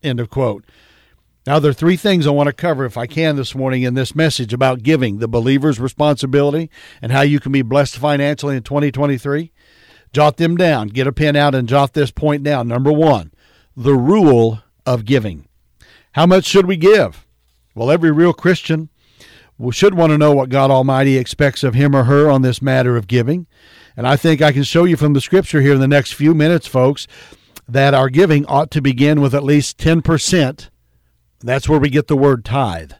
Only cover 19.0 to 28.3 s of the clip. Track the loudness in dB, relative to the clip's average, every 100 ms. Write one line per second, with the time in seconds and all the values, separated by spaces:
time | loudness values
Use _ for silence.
19 | _ _ -20 -20 _ _ -8 0 2 2
20 | 2 4 4 2 0 0 2 2 2 0
21 | 2 0 -2 -2 -2 0 -4 0 2 2
22 | 2 4 4 4 0 -2 -2 0 0 -2
23 | -2 -2 -2 -4 -8 _ _ -20 -20 -8
24 | -2 0 0 2 2 0 -2 0 2 2
25 | 0 0 0 0 0 0 2 2 2 0
26 | -2 -2 0 2 2 0 -2 0 0 -2
27 | -10 -20 -20 -20 _ -20 -6 0 2 2
28 | 0 2 2